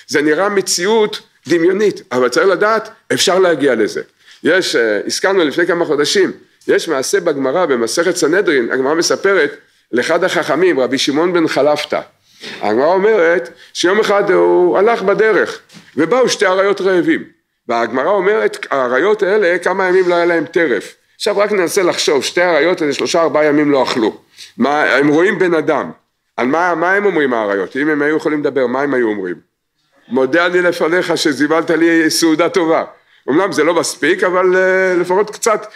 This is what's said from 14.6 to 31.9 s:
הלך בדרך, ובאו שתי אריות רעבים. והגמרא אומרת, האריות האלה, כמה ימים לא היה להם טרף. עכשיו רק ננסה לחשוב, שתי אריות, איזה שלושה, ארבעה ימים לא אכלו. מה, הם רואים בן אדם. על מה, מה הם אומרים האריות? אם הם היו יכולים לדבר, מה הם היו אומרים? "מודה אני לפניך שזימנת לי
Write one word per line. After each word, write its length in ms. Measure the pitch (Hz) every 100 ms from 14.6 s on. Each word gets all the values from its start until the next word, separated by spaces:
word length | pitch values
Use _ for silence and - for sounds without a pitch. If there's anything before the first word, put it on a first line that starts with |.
| 175 160
הלך 240 | 208 233
בדרך, 580 | 190 190 220 175 110 - - - - 120
ובאו 320 | 165 247 233
שתי 180 | - 196
אריות 340 | 190 196 196
רעבים. 440 | 190 185 156 151 120 _ _ _ -
והגמרא 420 | 117 117 127 151
אומרת, 560 | 202 185 220 208 - -
האריות 520 | 135 127 127 185 214
האלה, 360 | 185 214 175 175
כמה 300 | 180 185 185
ימים 200 | 185 180
לא 60 |
היה 100 | 175
להם 200 | 170 170
טרף. 500 | 151 180 160 104 - - _ _
עכשיו 220 | - 196
רק 140 | 202
ננסה 300 | 202 165 202
לחשוב, 420 | 180 - - 143
שתי 180 | - 180
אריות, 400 | 180 156 160 175
איזה 120 | 151
שלושה, 280 | 131 123 175
ארבעה 220 | 160 143
ימים 260 | 151 147 143
לא 120 | 139
אכלו. 340 | 120 131 107 - _ - - -
מה, 240 | 127 147
הם 260 | 110 123 147
רואים 300 | 147 190 190
בן 160 | 180
אדם. 360 | 165 147 143 85 - _ _ _ -
על 100 | 123
מה, 280 | 160 180
מה 180 | 165 170
הם 140 | 196 202
אומרים 280 | 165 143
האריות? 420 | 117 104 101 92 131
אם 120 | 151
הם 140 | 147
היו 140 | 147 156
יכולים 240 | 160 151
לדבר, 260 | 120 135 123
מה 160 | 127
הם 120 | 143
היו 140 | 131 113
אומרים? 260 | 107 92 80 _ _ _ _ _ _ -
"מודה 380 | 123 131 160 175
אני 160 | 180
לפניך 560 | 175 170 160 180 165 160
שזימנת 520 | 160 127 147 160 160
לי 400 | 160 165